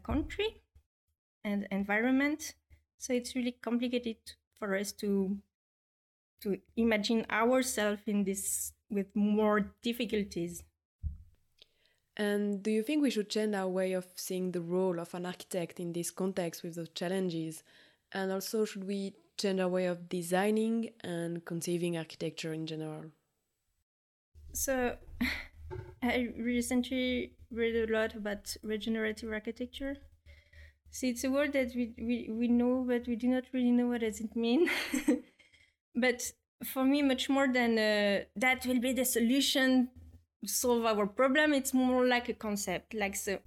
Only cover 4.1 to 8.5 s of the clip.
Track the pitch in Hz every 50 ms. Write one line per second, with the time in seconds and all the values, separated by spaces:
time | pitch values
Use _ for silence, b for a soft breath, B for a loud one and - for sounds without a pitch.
4.1 | 220 - _ - - _ _ _ _ - 220 202 190 196 208 202 - - - 202
5.1 | 202 196 196 190 208 202 - _ _ _ _ _ _ _ _ _ _ _ _ _
6.1 | _ _ _ _ _ _ - 208 190 - - _ _ 233 226 233 220 208 202 -
7.1 | 226 220 220 - - 214 226 240 262 262 247 254 - 220 208 208 208 208 - 226
8.1 | 208 202 196 190 196 196 - -